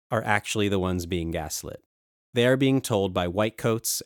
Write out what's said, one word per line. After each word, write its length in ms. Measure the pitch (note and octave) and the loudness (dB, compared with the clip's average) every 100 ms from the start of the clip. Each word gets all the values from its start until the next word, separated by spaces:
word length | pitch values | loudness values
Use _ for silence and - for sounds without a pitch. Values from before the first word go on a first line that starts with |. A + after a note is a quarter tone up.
| - | -6
are 120 | A2+ A2+ | -2 0
actually 420 | G#2 - A2 G2+ | 0 0 0 0
the 120 | G2 | 2
ones 260 | F2+ F2+ E2+ | 0 -2 -2
being 240 | F2+ E2 | -4 -2
gaslit. 540 | E2 D2+ - D2+ - _ _ _ _ _ | -4 -6 -8 -10 -14 _ _ _ _ _
They 140 | B2 A#2+ | 2 4
are 100 | C3 | 4
being 240 | C3+ C3+ | 4 2
told 320 | - G#2+ G2 | 2 0 2
by 140 | F2+ F2+ | 0 0
white 300 | F2+ A2 - | 0 -2 0
coats 440 | A#2+ A2+ - - | -2 0 -2 -6